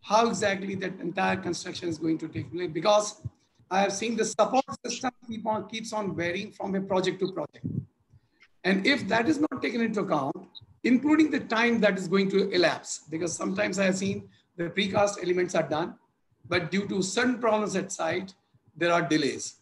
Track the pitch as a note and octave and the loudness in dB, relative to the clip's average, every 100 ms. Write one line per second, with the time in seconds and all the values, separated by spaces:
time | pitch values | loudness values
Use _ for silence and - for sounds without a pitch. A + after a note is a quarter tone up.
0 | - G#3 A#3 F#3+ G#3 G3 G3 F#3+ F#3 - | 4 4 4 2 0 0 -4 -6 -6 -6
1 | F3 F3+ F#3+ F#3+ F3+ E3 F3+ E3 F3 D#3 | -6 -2 0 0 -4 -6 -8 -8 -6 -4
2 | E3 D#3+ D#3+ D#3+ D#3 E3 F3+ E3 F#3+ G#3 | -2 -2 -4 -8 -8 -6 -6 -2 4 4
3 | G#3 - - _ _ _ _ F#3 G3 G3 | 2 -8 -14 _ _ _ _ 0 2 0
4 | A3+ A3+ A3 - G#3 B3+ - - A#3+ A#3 | -2 0 -2 2 2 4 0 -6 -8 -6
5 | B3+ - A#3+ A3 A3+ G#3+ G#3 A3+ A3 G#3+ | -6 -8 -12 -8 -4 -4 -4 -10 -6 -4
6 | G3+ D#3+ E3+ F3+ G#3+ - G3 F#3+ F#3+ F#3+ | -2 -2 -2 -4 -6 -10 -4 -2 0 0
7 | F#3 E3 F#3+ E3+ D3 - - - - _ | 0 0 -4 -4 -8 -8 -6 -6 -8 _
8 | _ - _ _ _ _ F3+ F#3+ F#3+ C4+ | _ -20 _ _ _ _ 0 2 4 2
9 | F#3+ A3 A#3+ C#4+ D4+ C4+ C#4 A#3 A3+ G#3 | 2 0 2 2 0 -2 -4 0 0 0
10 | F3+ D#3 C#3 - - - - _ A3+ B3 | 0 0 0 -6 -12 -20 -20 _ 2 4
11 | D4 D#4 D4+ C4+ - A3 A#3+ A#3 G3+ F#3+ | 6 6 4 2 0 2 4 4 4 2
12 | E3+ G3 F#3+ F#3+ F#3+ F3+ E3 B2+ - - | 2 2 4 2 2 4 2 2 -6 -12
13 | - D#3+ E3+ - G3 F#3+ G#3 F#3 F#3+ F#3+ | -8 -6 -4 -4 -4 -2 -2 2 2 2
14 | G3 G3+ - _ _ - E3+ F#3+ G3+ G#3 | -2 -4 -8 _ _ -8 -4 -2 0 2
15 | G3+ - F3 F3+ F3+ F3+ D#3 D#3 F3 - | 2 0 -2 0 2 0 0 -2 -4 -8
16 | _ _ _ _ A#2+ F3+ D#3+ F#3+ G3+ G3+ | _ _ _ _ -2 -2 0 -2 -2 -2
17 | - - B3+ A#3+ A3+ G#3+ G3+ F#3 - - | -2 0 0 2 2 2 0 -2 -4 -4
18 | E3 F3 F#3+ - _ _ _ D3+ E3+ E3+ | -2 -2 -6 -16 _ _ _ -2 2 2
19 | D#3+ D3+ C#3 A2 - - | 2 2 0 -2 -10 -14